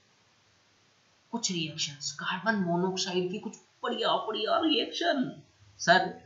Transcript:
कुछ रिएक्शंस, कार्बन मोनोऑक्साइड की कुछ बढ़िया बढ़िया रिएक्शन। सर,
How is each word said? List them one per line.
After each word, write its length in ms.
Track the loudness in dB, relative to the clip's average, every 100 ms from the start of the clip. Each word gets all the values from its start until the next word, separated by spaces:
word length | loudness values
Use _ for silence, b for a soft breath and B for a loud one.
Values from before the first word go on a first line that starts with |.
| _ _ _ _ _ _ _ _ _ _ _ _ _
कुछ 200 | -4 -2
रिएक्शंस, 600 | -2 -4 -4 -6 -6 -10
कार्बन 440 | -6 -4 -2 0 0
मोनोऑक्साइड 760 | 2 2 2 0 0 0 0
की 80 | -4
कुछ 140 | -10 -12 -18 _
बढ़िया 240 | -6 -2 2 0
बढ़िया 440 | 0 -4 0 2
रिएक्शन। 800 | 4 2 0 0 0 2 0 -4 -18 _ -20 -2
सर, 440 | 4 6 4 -4